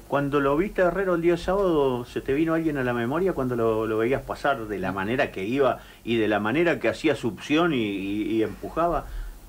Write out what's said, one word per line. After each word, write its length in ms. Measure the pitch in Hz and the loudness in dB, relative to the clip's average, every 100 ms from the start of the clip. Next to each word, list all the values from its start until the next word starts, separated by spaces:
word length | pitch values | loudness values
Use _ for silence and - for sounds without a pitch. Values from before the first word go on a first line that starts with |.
| - | -2
cuando 320 | 139 139 143 | -2 0 2
lo 140 | 135 143 | 2 2
viste 240 | 202 - | 0 2
a 60 | 185 | 2
Herrero 280 | 190 190 175 | 2 0 2
el 60 | |
día 160 | 170 170 | 2 2
sábado, 680 | 175 190 190 160 139 123 120 | 0 0 2 4 2 0 -4
¿se 140 | 117 | -6
te 120 | - | -2
vino 200 | 139 165 | 0 2
alguien 240 | 160 160 139 | 2 0 0
a 60 | |
la 100 | 123 | 0
memoria 380 | 120 117 156 185 | 0 0 0 0
cuando 220 | 160 127 123 | 0 -2 0
lo, 300 | 113 110 110 | 2 2 0
lo 100 | 110 | 0
veías 240 | 117 131 | 2 0
pasar 460 | - 98 143 131 107 | -2 -4 -2 -2 -2
de 120 | 98 | -4
la 120 | 92 | -4
manera 400 | 98 98 131 120 | -4 -2 -2 -2
que 120 | - | -2
iba 360 | 98 135 127 - - - | -4 2 2 2 -6 -14
y 140 | - 117 | -2 0
de 100 | 107 | 2
la 120 | 104 | 2
manera 400 | 107 139 170 135 | 0 2 2 2
que 80 | 117 | 0
hacía 260 | 107 156 - | 0 0 0
succión 580 | 120 92 - 151 175 | -2 -6 0 2 2
y, 40 | 135 | 2
y, 440 | 107 98 98 104 104 | 0 -2 -4 -2 0
y 100 | 110 | 0
empujaba? 640 | 107 95 98 156 170 147 - - - - | 0 -2 -8 -2 0 -2 -4 -10 -10 -12